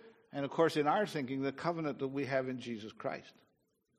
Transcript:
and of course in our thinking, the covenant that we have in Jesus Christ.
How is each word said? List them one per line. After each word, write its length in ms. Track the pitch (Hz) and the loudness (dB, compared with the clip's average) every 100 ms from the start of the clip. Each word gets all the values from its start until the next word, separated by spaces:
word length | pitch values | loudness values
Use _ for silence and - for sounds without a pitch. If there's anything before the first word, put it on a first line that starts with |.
| - - _ | -18 -20 _
and 120 | 143 | -4
of 60 | 139 | 0
course 260 | - 160 156 | 4 4 6
in 100 | 147 | 4
our 200 | 190 208 | 4 2
thinking, 360 | 156 127 135 | -2 -2 0
the 80 | 135 | -2
covenant 480 | 135 165 170 151 - | 0 -2 0 -2 -2
that 100 | 135 | -2
we 180 | 139 131 | -2 0
have 220 | 135 131 | 0 0
in 120 | 127 | -4
Jesus 320 | 117 113 107 | -6 -8 -10
Christ. 400 | - - - - - _ _ _ _ _ | -8 -6 -8 -12 -20 _ _ _ _ _